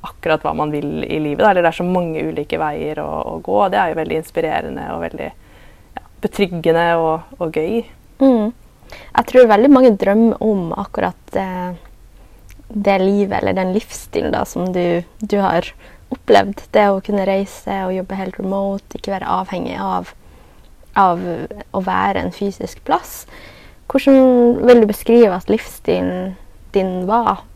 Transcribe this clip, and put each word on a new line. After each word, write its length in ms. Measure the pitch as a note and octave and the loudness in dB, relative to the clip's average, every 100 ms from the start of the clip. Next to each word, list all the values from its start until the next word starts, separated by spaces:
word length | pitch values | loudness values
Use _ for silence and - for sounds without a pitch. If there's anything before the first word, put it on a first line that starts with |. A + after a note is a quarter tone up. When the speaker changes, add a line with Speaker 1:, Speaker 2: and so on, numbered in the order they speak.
Speaker 1:
akkurat 420 | - - E3 D#3 | -18 -8 -2 -2
hva 100 | D3+ | -2
man 180 | D#3 D3+ | -4 -4
vil 300 | D3 D3 D#3 | -4 -6 -8
i 140 | - D#3 | -6 -4
livet, 220 | D3+ C#3+ | -4 2
da. 60 | G#3 | 2
Eller 140 | F#3 E3+ | 4 0
det 60 | |
er 60 | - | -2
så 80 | F3+ | -2
mange 360 | F3+ E3+ D#3 | -2 -2 -6
ulike 340 | D#3 D#3+ D3 D#3+ | -6 -6 -6 -4
veier 440 | D#3 D3+ D3+ D3+ | -4 -6 -8 -8
å, 60 | D3+ - | -8 -6
å 160 | - E3 | -8 -10
gå, 180 | - G3+ | -2 0
og 140 | G3 | 2
det 60 | G3 | 0
er 100 | F3+ | 0
jo 60 | D#3+ | -2
veldig 180 | D#3+ D#3+ | -4 -6
inspirerende 680 | D#3+ - D#3+ D#3+ D#3 C3 - | -4 -6 -4 -4 -6 -10 -10
og 120 | D3+ | -8
veldig, 240 | - - - - - - - - - | -8 -10 -12 -14 -20 -20 -20 -20 -20
ja, 120 | - - - | -20 -20 -10
betryggende 680 | G#3 - F#3+ E3+ E3 E3 E3+ | -8 -4 -4 -2 0 2 2
og, 400 | E3+ D#3+ D#3+ - - | 2 0 -2 -8 -8
og 220 | E3 D#3 | -6 -4
gøy. 240 | E3 A3+ - - _ - | -4 -4 -6 -20 _ 0
Speaker 2:
Mm. 380 | C4+ A#3+ G#3+ - - _ - | 2 2 -2 -6 -20 _ -20
Jeg 400 | - - - - | -20 -4 -2 4
tror 220 | B3+ A#3+ | 6 8
veldig 220 | G3+ C4+ | 6 8
mange 200 | C4+ B3+ | 8 8
drømmer 460 | G3+ F#3+ G#3 A#3 - | 6 2 4 2 2
om 280 | A3 G3+ E3+ | -2 -2 -4
akkurat, 460 | - G3 - F3+ - - | -8 -8 -4 -4 -6 -8
eh, 440 | - F#3+ F#3 F3+ F3 - - - - - - - - - | -6 -4 -6 -8 -10 -18 -20 -20 -20 -20 -20 -20 -20 -10
det 320 | G#3 G3+ G3 | -2 0 2
livet 400 | F#3+ G3+ G3 F#3+ | 2 2 0 0
eller 200 | G3 F#3+ | -2 0
den 160 | F#3 | 0
livsstilen 580 | G3 - - - - - | -2 -6 -18 -8 -6 -2
da, 100 | - | -4
som 260 | - - F#3 | -4 -4 -4
du, 320 | F#3 F3 E3+ F3 - | -2 0 -2 -4 -12
du 220 | G#3+ G3+ | -4 0
har 300 | G3 E3+ - - - - - | 0 0 -4 -16 -20 -20 -14
opplevd. 580 | - - G3+ G3 G3+ - | -10 2 4 4 -8 -2
Det 180 | A3 G3+ | 2 2
å 140 | F#3+ | 0
kunne 260 | - G3+ F#3+ | -2 -2 0
reise 540 | G3 G3 - - G3 | -2 -4 -10 -8 -6
og 120 | F#3 | -4
jobbe 220 | F#3 F#3 F#3+ | -6 -8 -8
helt 240 | F#3+ F#3 | -8 -8
remote, 480 | F#3+ G3 G3 G3 - - | -6 -4 -4 -6 -10 -12
ikke 160 | - | -8
være 160 | F#3+ - | -6 -2
avhengig 460 | F#3 F#3 F3+ F3 F3+ | -4 -4 -8 -8 -6
av, 380 | G3 F#3 F3+ - - - - - - - - | -6 -6 -8 -20 -20 -20 -20 -20 -20 -20 -6
av 280 | G#3 F#3+ F3 F3+ E3 - G#3 - | 2 2 2 -4 -8 -10 -14 -8
å 160 | G3 | -6
være 400 | F#3+ F#3 G3 F#3+ | -2 0 0 -2
en 100 | F3+ | -6
fysisk 460 | - G3+ - - - | -6 -6 -6 -12 -10
plass. 420 | - E4+ - - - - - - - - | -2 -2 -2 -18 -20 -20 -20 -20 -20 -20
Hvordan 800 | - C4+ C#4 C4+ C4 B3 A#3+ A#3+ | -4 0 6 6 6 6 4 4
vil 180 | A#3+ A#3+ | 6 6
du 60 | G#3+ | 6
beskrive 480 | G#3 - A#3 A3 F3+ | 0 4 6 6 4
at 160 | - | -2
livsstilen 840 | A3 - - - F3+ F3+ F3+ F#3 F#3 - - - | -4 -4 -8 -2 -2 -2 -4 -8 -12 -20 -20 -4
din 380 | G3 F#3 F#3 F#3 | -2 -2 -4 -2
var? 360 | A3+ A#3 F#3+ - | 0 0 -2 -8